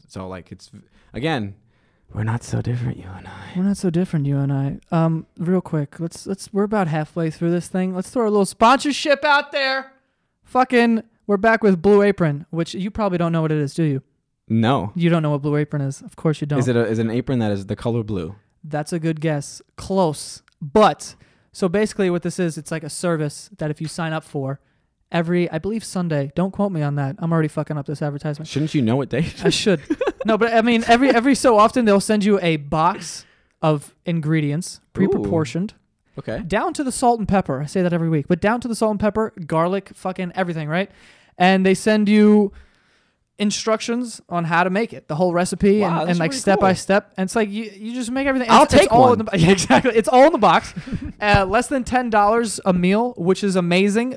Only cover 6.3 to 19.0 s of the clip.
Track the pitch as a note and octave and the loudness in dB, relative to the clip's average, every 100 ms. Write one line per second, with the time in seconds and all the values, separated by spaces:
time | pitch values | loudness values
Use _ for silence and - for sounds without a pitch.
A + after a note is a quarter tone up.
6.3 | F#3+ - G3 G#3 G#3+ E3 D#3 D3+ E3+ D#3+ | -10 -6 -4 -2 0 0 -2 -4 -4 -6
7.3 | - E3+ F3 - F#3 F#3 F#3 - B3+ G#3+ | -2 -2 -2 -2 -4 -4 -6 -6 -2 0
8.3 | G#3 F#3+ - A3+ C4+ D4 B3 D#4 C#4 D4+ | 2 0 2 4 4 0 -2 0 0 2
9.3 | C#4+ C#4+ C#4+ C4+ C4+ C4 _ _ _ _ | 0 0 -2 -2 -2 -8 _ _ _ _
10.3 | _ _ B3+ B3+ A#3+ A#3 A3+ - _ - | _ _ 0 2 4 4 2 -4 _ -2
11.3 | G3+ A3 A3+ G#3 F3 G3 G3+ G3+ G3 D#3+ | 2 2 4 4 4 4 6 4 2 0
12.3 | C#3+ - E3 E3 F#3+ G3+ A3+ G3+ F3 E3+ | -2 -6 -6 -6 -6 -6 -4 -2 0 0
13.3 | E3 D#3 D#3 C#3 - D#3+ C3+ - _ _ | 0 0 -2 -2 0 0 -2 -6 _ _
14.3 | _ - A2+ A2+ C#3 G2+ F3 E3+ E3+ D3+ | _ -2 2 2 2 -2 -2 2 2 0
15.3 | D3 D3 D3 D3+ D3 C#3 - B3 - D#3+ | -2 -2 -2 -2 -4 -4 -8 -14 -4 -2
16.3 | D3 D3 C#3 A#2+ A#2 A2+ A2 A2+ A#2 C3 | -2 -2 -2 0 2 0 0 0 -2 -2
17.3 | B2+ G#2+ G2+ F#2+ G#2 A#2+ A#2 G#2+ G2 E2 | 0 0 -2 -4 -6 -4 -4 -4 -6 -8
18.3 | G2+ _ _ D#3 D3+ D3+ F3 | -12 _ _ -10 -8 -6 -4